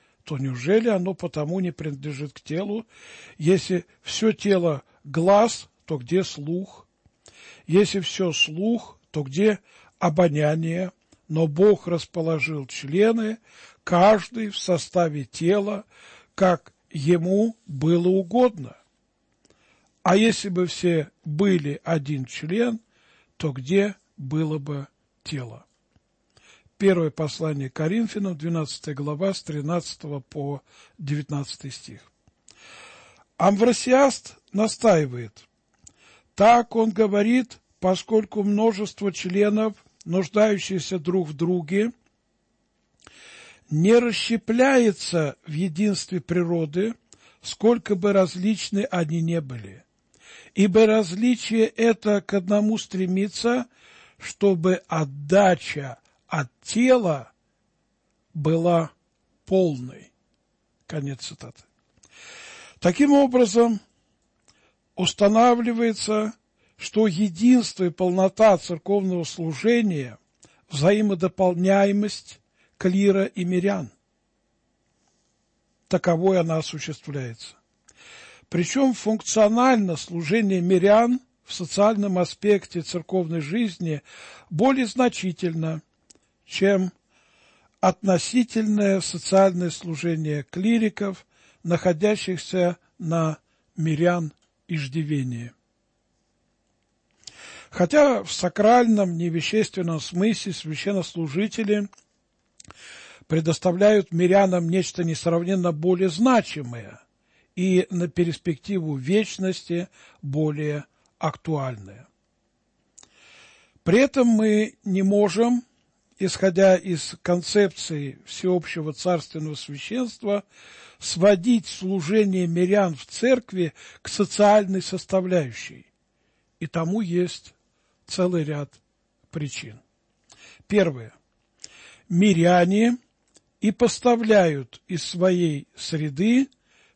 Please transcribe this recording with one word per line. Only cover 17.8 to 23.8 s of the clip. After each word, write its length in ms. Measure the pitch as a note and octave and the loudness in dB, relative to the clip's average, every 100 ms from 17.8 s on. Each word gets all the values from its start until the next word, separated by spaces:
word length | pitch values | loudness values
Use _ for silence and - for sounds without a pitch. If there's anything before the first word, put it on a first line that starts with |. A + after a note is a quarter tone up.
| D#3 E3+ F3 | 0 2 2
угодно. 680 | F#3+ F3 A#3 B3 F3+ A#2+ - _ _ _ _ _ _ _ _ _ _ _ _ | 0 0 2 2 0 -12 -18 _ _ _ _ _ _ _ _ _ _ _ _
А 140 | F3 G3 | 2 4
если 320 | A3+ - G3+ | 4 0 -4
бы 180 | F3+ F3 | -2 -4
все 440 | - F3 E3 D3 _ | -2 0 0 -2 _
были 560 | D#3 D3 G3+ F3+ C#3+ D3 | -6 0 2 2 0 -6
один 400 | - E3 C#3 C#3+ | -4 -4 -4 -8
член, 560 | B2+ - D#3 G#3 A#3+ A3+ _ _ _ _ _ - | -8 -10 -6 -2 -2 -4 _ _ _ _ _ -8
то 160 | D#3 | -8
где 420 | C3 B2+ G3 | -6 -2 0